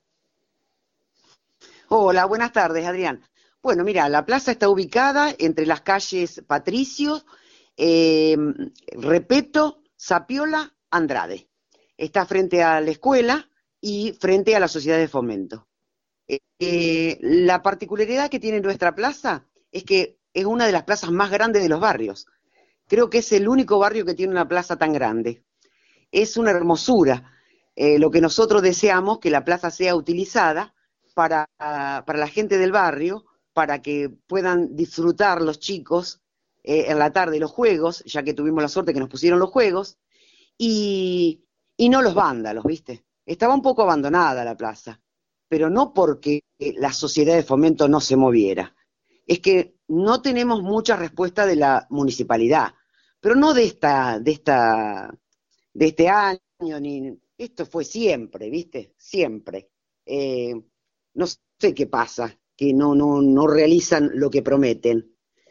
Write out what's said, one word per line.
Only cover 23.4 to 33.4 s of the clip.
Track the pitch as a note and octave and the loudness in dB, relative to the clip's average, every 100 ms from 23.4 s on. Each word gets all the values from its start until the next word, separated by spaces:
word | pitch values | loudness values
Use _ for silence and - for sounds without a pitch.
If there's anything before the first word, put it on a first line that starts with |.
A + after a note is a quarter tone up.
| G3+ | 4
único | C4 F#3 G3+ | 2 2 2
barrio | G3+ G#3+ | 2 0
que | F3 E3+ | -4 -4
tiene | F#3+ | -2
una | F3+ D3+ | -2 -2
plaza | F3 F3 E3+ | -4 -4 -2
tan | D#3+ | -2
grande. | D3 A#2 A2+ A#2 A#2 _ _ _ _ _ _ _ | 0 -2 -2 -4 -8 _ _ _ _ _ _ _
Es | G3 G#3+ A3+ | 0 0 0
una | A3 | 2
hermosura. | F3 F3 D#3+ - A3+ C#3 B2 - _ _ _ _ | 2 2 0 2 4 4 2 -4 _ _ _ _
Eh, | - D3 D3 | 0 4 6
lo | D3+ | 6
que | E3 | 4
nosotros | E3 A3 A3 G#3 | 4 4 4 4
deseamos, | F#3 F3+ G#3 F#3 G3 A3 | 4 2 2 2 0 -2
que | E3+ | 0
la | C#3+ C3 | 0 0
plaza | F3+ E3+ | -2 -4
sea | - F3+ E3+ | -4 -2 -2
utilizada | D3+ E3+ F#3+ A#3 E3 D#3 G#3+ _ _ _ _ | -2 -4 -2 0 0 0 -6 _ _ _ _
para, | - D#3+ D#3+ D3+ - | -2 0 0 -4 -10
para | D3+ D3 C#3 C#3 D#3+ D3+ | -10 -6 -6 -8 -6 -4
la | D3 | -4
gente | G#3 G#3 G3 | -4 -2 0
del | F#3 | 2
barrio, | G3+ F3 C#3+ E3+ G3+ - _ | 2 0 -2 -6 -8 -14 _